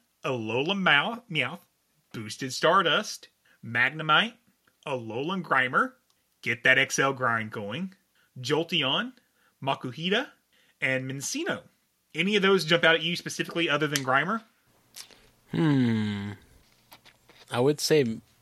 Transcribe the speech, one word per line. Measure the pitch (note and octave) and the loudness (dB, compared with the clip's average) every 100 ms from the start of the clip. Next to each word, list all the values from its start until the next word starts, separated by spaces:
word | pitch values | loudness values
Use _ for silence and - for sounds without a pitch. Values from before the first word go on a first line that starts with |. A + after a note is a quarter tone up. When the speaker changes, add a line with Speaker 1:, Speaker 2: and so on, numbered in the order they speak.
| _ _ D3+ | _ _ -6
Speaker 1:
Alolan | B2+ A2 B2 D#3 G3 | -4 -2 -2 0 2
Mou-, | F3 C#3+ F#3 A#3 - | 4 4 2 -4 -6
Meowth, | D#3 B2 F3 _ _ _ _ _ | -4 -4 -6 _ _ _ _ _
Boosted | B2 G#2 - C3+ | -12 -10 -10 -8
Stardust, | - D#3+ F#3 E3 E3+ A3 - - _ _ _ | 0 4 4 4 0 -2 -10 -18 _ _ _
Magnemite, | A#2 A#2 B2+ D#3 D#3 D#3 A3 - _ _ _ _ - | -6 0 0 0 2 2 2 -6 _ _ _ _ -6
Alolan | C3 A2 A2+ D#3 F#3+ | -6 -6 -6 -4 -4
Grimer, | - C3+ B2+ D#3+ B3+ - _ _ _ _ | 0 2 2 2 0 -4 _ _ _ _
get | A#2 A#2 | -6 2
that | C3+ C3 | 4 4
X | C3+ - | 4 2
L | C#3 | 0
grind | B2+ B2 A2+ A2 | 0 0 0 -4
going, | A2+ G2+ C3+ F#3 - _ _ _ C3 | -8 -8 -8 -8 -12 _ _ _ -10
Jolteon, | B2 D3 E3 E3+ C3+ D#3+ B3 - _ _ _ _ | -2 -2 0 -2 -2 -2 -4 -10 _ _ _ _
Makuhita, | C3+ C#3 C3 B2 F3 G#3+ D4 - _ _ _ _ | -6 -4 -6 -6 -2 -2 -4 -12 _ _ _ _
and | C3+ C3 C3 | -2 -2 -4
Minccino. | C3+ - C#4 F4+ G#3+ - _ _ _ _ D#3 | -8 -8 -6 -4 -6 -10 _ _ _ _ -4
Any | F#3 G#3 | 0 2
of | |
those | F#3+ F#3+ D#3 | 4 4 4
jump | E3+ | 4
out | E3 D#3+ | 4 2
at | |
you | D#3+ F3 | 0 -6
specifically | D#3+ - D#3+ E3+ E3 | -6 -8 -6 -4 0
other | C#3+ D3 | 0 0
than | D3 | 0
Grimer? | C3 C3+ E3 A3 - _ _ _ _ - - - _ _ _ | 2 2 2 -4 -8 _ _ _ _ -20 -20 -20 _ _ _
Speaker 2:
Hmm. | E3 D#3+ C#3 A#2+ A2 G#2 G2+ G2+ G2+ _ _ _ _ _ - _ _ _ - - | 0 2 4 4 2 0 -4 -6 -10 _ _ _ _ _ -20 _ _ _ -20 -6
I | A#2+ | 0
would | C3+ D3 | 2 2
say | - D#3 A#2+ A2 - _ | 2 4 4 -2 -12 _